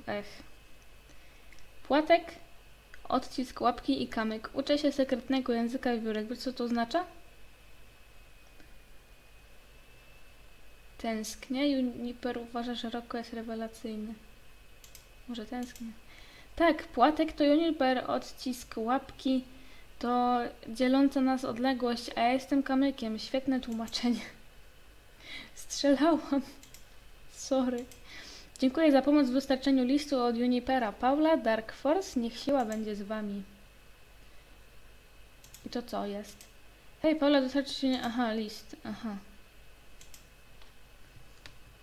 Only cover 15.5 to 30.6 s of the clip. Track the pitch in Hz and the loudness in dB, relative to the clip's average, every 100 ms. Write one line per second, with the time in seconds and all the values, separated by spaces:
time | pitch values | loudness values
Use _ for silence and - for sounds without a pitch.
15.5 | 247 247 - 233 220 - - - - - | -8 -8 -10 -12 -12 -18 -20 -20 -20 -8
16.5 | - 330 311 - - 254 302 320 - 294 | 4 4 4 0 6 6 6 0 4 6
17.5 | 294 330 311 262 254 - 247 - - 262 | 6 4 2 2 2 0 -2 -4 -10 -8
18.5 | 240 - - 220 262 262 - 269 262 254 | -8 -8 -6 0 0 -2 -4 0 0 -2
19.5 | - - - - - 240 247 247 247 240 | -12 -18 -18 -18 -6 0 2 4 2 0
20.5 | - - 226 254 262 277 277 262 262 262 | -8 -8 0 4 6 6 4 2 2 0
21.5 | 233 254 254 240 240 - - 233 262 262 | 0 0 2 0 -2 -4 0 2 2 2
22.5 | 277 269 262 277 269 220 220 - 262 262 | 0 2 2 2 0 -4 -6 -4 -2 0
23.5 | 262 254 226 226 - 240 220 - - - | -2 -2 -6 -4 -2 0 0 -4 -14 -20
24.5 | - - - - - - - - - - | -20 -20 -20 -20 -20 -20 -20 -16 -14 -14
25.5 | - - - 285 269 311 311 - 277 - | -16 -10 0 4 6 6 4 2 0 -2
26.5 | - - - - - - - - - - | -10 -20 -20 -20 -20 -20 -20 -18 -12 0
27.5 | 262 254 247 247 - - - - - - | 2 2 0 -6 -14 -18 -16 -16 -18 -18
28.5 | - 262 254 320 277 269 294 262 254 262 | 0 2 6 8 8 8 6 6 2 2
29.5 | 262 277 269 247 285 294 262 240 233 247 | 0 4 4 6 2 2 0 2 2 2
30.5 | 247 | 2